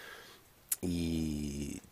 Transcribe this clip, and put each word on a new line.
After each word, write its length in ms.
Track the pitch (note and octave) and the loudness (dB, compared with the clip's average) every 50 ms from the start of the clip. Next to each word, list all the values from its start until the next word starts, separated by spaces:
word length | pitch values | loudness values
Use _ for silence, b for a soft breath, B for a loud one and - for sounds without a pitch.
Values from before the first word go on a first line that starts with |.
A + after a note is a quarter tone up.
| B B B B B B B B B B - - - - - - | B B B B B B B B B B -20 -20 -6 -4 -2 0
y 1000 | - F2+ F2 E2+ E2 E2 E2 E2 D#2+ D#2 D2+ D2 D2 D2 C#2 C#2+ C#2+ C#2+ - - - - | 2 2 2 4 4 4 4 4 4 2 2 2 0 0 0 -2 -2 -2 -4 -6 -8 4